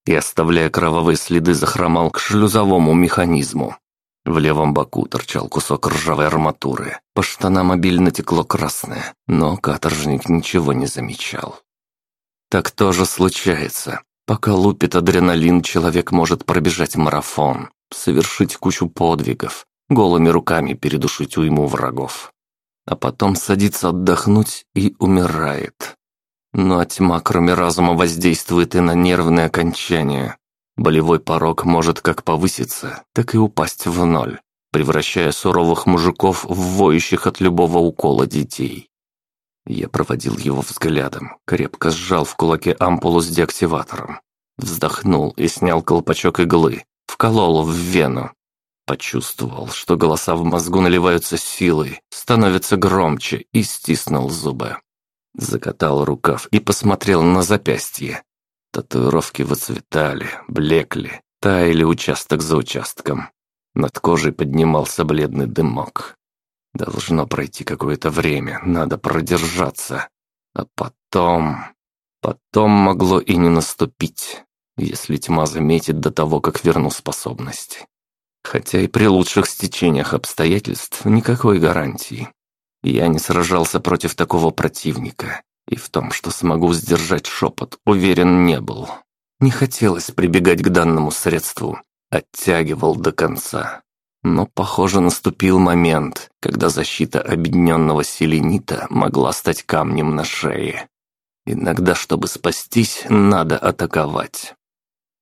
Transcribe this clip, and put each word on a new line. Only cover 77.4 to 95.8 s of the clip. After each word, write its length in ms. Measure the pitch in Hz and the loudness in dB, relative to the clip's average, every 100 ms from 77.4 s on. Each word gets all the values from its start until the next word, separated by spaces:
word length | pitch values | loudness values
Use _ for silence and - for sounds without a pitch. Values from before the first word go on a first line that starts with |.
| 65 - - - - _ _ _ _ _ | -12 -12 -16 -18 -20 _ _ _ _ _
Хотя 380 | - - - 92 | -6 -6 -2 -2
и 60 | 95 | 0
при 200 | 117 107 | 4 4
лучших 400 | 92 87 104 - | 4 2 0 0
стечениях 640 | - 95 - 87 71 73 | -4 -8 0 0 2 0
обстоятельств 920 | 65 - - 80 101 - - - - 107 | -4 -6 -2 0 0 -2 -8 -10 -6 2
никакой 540 | 110 113 120 113 95 | 2 2 2 2 4
гарантии. 680 | 80 85 71 - - 57 - _ _ _ _ _ | 4 2 -2 -8 -12 -12 -14 _ _ _ _ _
Я 240 | - 60 85 | -2 2 2
не 100 | 78 | 0
сражался 600 | - 87 85 90 82 92 | 0 0 2 0 0 -2
против 340 | 87 90 85 | -2 -2 -2
такого 380 | - 82 87 80 | -4 -2 2 0
противника, 880 | - 80 - 80 69 - - - - _ _ - | 0 -4 -4 -6 -6 -10 -10 -12 -12 _ _ -8
и 80 | - | -8
в 140 | - | -4
том, 220 | - - | -4 -4
что 200 | - 87 | -8 -8
смогу 420 | - 87 80 85 | -4 0 2 2
сдержать 520 | 85 80 85 82 80 - | 0 0 -2 0 -4 -4
шепот, 540 | - - - - - - | -4 -4 -4 -12 -6 0
уверен 600 | 98 95 90 90 90 87 | 4 4 4 6 6 4
не 160 | 69 | 2
был. 260 | 53 52 - - _ _ _ - | -4 -12 -12 -14 _ _ _ 0
Не 120 | 131 | 0
хотелось 600 | 120 131 - 107 87 - | 2 -4 0 0 0 -4
прибегать 500 | - 90 92 90 87 | -2 2 4 4 4
к 80 | 92 | 4
данному 420 | 87 82 80 76 | 4 4 2 0
средству, 680 | - 87 82 - - - - - _ - | -2 -2 -2 -4 -8 -8 -8 -14 _ -6
оттягивал 840 | - - - - 85 78 76 80 - | -6 -6 -6 0 0 0 0 0 0
до 160 | 80 | -2
конца. 720 | - 82 80 - - - - _ _ _ _ | 0 -2 -2 -8 -8 -8 -12 _ _ _ _
Но, 220 | 87 80 101 | -2 0 0
похоже, 540 | - 101 - 95 98 | -4 -4 0 2 4
наступил 600 | 87 - 95 - 95 92 | 2 2 -4 0 2 4
момент, 720 | 90 87 | 4 4